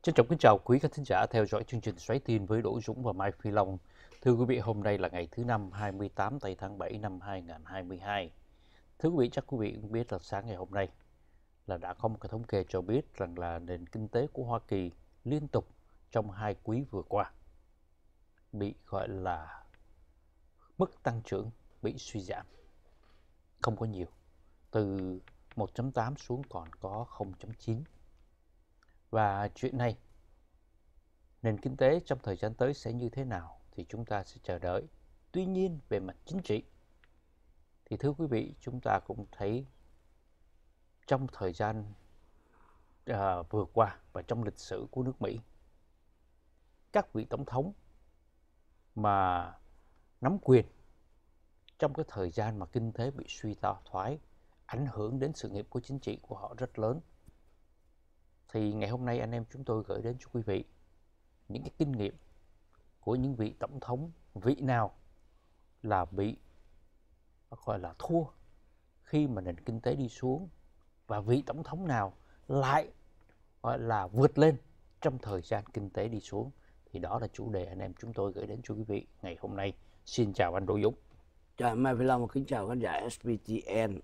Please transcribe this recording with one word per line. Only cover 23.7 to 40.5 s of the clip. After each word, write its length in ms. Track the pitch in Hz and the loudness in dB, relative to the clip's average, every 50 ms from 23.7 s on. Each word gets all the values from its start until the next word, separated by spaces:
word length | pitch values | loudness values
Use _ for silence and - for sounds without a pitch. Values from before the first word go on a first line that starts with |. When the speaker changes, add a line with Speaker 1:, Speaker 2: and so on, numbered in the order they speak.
| 107 | 0
Speaker 1:
có 100 | - 117 | 0 -2
nhiều, 200 | 113 101 90 87 - - - _ - - - - - - _ - - | -4 -2 -4 -6 -8 -10 -20 _ -20 -20 -20 -20 -20 -20 _ -18 -2
từ 480 | - 110 107 98 95 98 92 92 92 92 - - - - - - - | 2 2 2 2 0 -2 -2 -4 -4 -6 -10 -18 -20 -20 -20 -10 -4
một 180 | - 104 - - | -4 -4 -4 -2
chấm 180 | - 120 135 | -4 -4 -2
tám 240 | 127 120 113 120 147 | 0 0 -2 -2 -4
xuống 260 | - - - 120 131 139 - | -8 -6 -6 -6 -6 -6 -8
còn 200 | 98 90 82 80 - - | -10 -10 -10 -10 -14 -10
có 240 | - 95 101 110 120 | -10 -6 -6 -6 -8
không 280 | - - - 104 98 90 - | -8 -8 -8 -8 -8 -8 -12
chấm 120 | - 104 110 - | -12 -14 -14 -8
chín. 240 | - - 113 117 156 - - - - - - - - _ _ _ _ _ _ _ _ _ _ _ _ - _ - _ _ | -4 -4 -4 -4 -4 -12 -16 -20 -20 -20 -20 -20 -20 _ _ _ _ _ _ _ _ _ _ _ _ -20 _ -20 _ _
Và 380 | - 110 107 101 98 98 104 101 - | 2 4 4 4 2 0 -2 -4 -4
chuyện 240 | - - 131 135 127 | -2 -4 -2 0 2
này, 180 | 120 117 113 - - - - - - - - _ _ _ _ _ _ _ _ _ _ - _ - _ _ _ _ - _ - _ | 0 0 0 -2 -10 -20 -20 -20 -20 -20 -20 _ _ _ _ _ _ _ _ _ _ -20 _ -20 _ _ _ _ -20 _ -14 _
nền 160 | - 113 107 101 | 2 2 2 2
kinh 180 | - 131 131 | -2 -4 2
tế 240 | 135 131 131 156 175 - | 6 6 8 8 6 2
trong 140 | - 147 127 | -2 -4 -2
thời 140 | - - - | -2 -4 -2
gian 180 | - - 110 113 | -2 -2 -4 0
tới 200 | - 123 135 147 | 2 2 2 2
sẽ 180 | - - 113 | -2 -4 -4
như 160 | 113 123 123 117 | -4 -2 -2 -2
thế 160 | - 135 135 | -2 -4 -4
nào 360 | 127 110 87 85 80 - - - - | -4 -4 -6 -6 -10 -16 -20 -20 -14
thì 140 | - - 85 - | -12 -12 -10 -8
chúng 160 | - 110 117 | -8 -8 -4
ta 200 | - 107 101 92 | -4 -4 -4 -4
sẽ 120 | - - - | -6 -14 -12
chờ 160 | - - 90 85 | -6 -6 -6 -2
đợi. 240 | - 87 90 104 156 160 - - - - - - _ _ | 0 0 0 0 -2 -4 -18 -20 -20 -20 -20 -20 _ _
Tuy 140 | - 180 185 | -4 -2 -2
nhiên, 320 | 185 190 185 190 185 165 143 - - | 0 2 2 2 0 0 -6 -4 -2
về 120 | 110 101 | -2 -2
mặt 160 | 95 92 - - - | -2 -4 -10 -12 -10
chính 180 | - 160 190 | -6 -6 -6
trị, 200 | 87 - 107 113 - - - - - _ - - - - - - _ _ _ _ _ - - _ - _ _ _ _ | 0 0 0 0 0 -8 -20 -20 -20 _ -20 -20 -20 -20 -20 -20 _ _ _ _ _ -20 -20 _ -20 _ _ _ _
thì 120 | - 113 | -6 -4
thưa 160 | - - 143 | 0 0 0
quý 140 | 147 151 165 | 0 0 0
vị, 280 | 147 120 110 - - 147 - | 2 2 0 0 -2 -8 -10
chúng 200 | - 127 127 127 | -10 -8 -8 -4
ta 200 | - - 101 95 - | 2 2 2 2 2
cũng 200 | - 107 113 101 - | -4 -8 -8 -8 -12
thấy 340 | - - 101 101 110 127 135 131 - - - - - - _ - _ _ _ _ _ _ - _ | -8 -4 -2 -2 0 -2 -4 -8 -18 -20 -20 -20 -20 -20 _ -20 _ _ _ _ _ _ -20 _